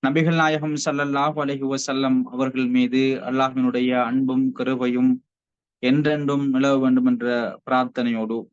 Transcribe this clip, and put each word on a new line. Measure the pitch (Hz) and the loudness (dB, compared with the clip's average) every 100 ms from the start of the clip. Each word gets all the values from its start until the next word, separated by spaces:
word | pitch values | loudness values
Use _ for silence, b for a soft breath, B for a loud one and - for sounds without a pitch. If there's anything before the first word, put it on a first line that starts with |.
| 135 | 0
நபிகள் | 151 165 | 2 2
நாயகம் | 165 156 156 156 | 2 2 0 -2
ஸல்லல்லாஹு | 151 156 143 143 139 143 151 | -4 -2 -2 -2 0 0 -2
அலைஹி | 139 139 135 | -4 -4 -4
வஸல்லம் | 135 135 135 135 127 | -4 -4 -2 2 2
அவர்கள் | 127 123 131 127 127 | 0 -2 -4 0 0
மீது | 127 123 127 | 2 2 2
அல்லாஹ்வினுடைய | 135 131 - 131 131 127 127 123 127 127 | 0 0 -4 -2 0 0 0 0 0 0
அன்பும் | 120 127 131 127 131 127 | 0 0 0 0 0 -2
கிருபையும் | 127 127 123 123 127 127 _ _ _ _ _ _ | -4 -2 0 2 2 2 _ _ _ _ _ _
என்றென்றும் | 123 139 151 147 143 143 139 | 0 2 2 0 0 0 0
நிலவ | 131 139 139 | 2 2 2
வேண்டும் | 131 127 127 | 4 4 2
என்ற | 123 120 120 113 - - | 0 0 -2 -4 -8 -2
பிரார்த்தனையோடு | 131 127 127 120 113 110 113 - | 0 0 -2 -2 -2 -4 -6 -8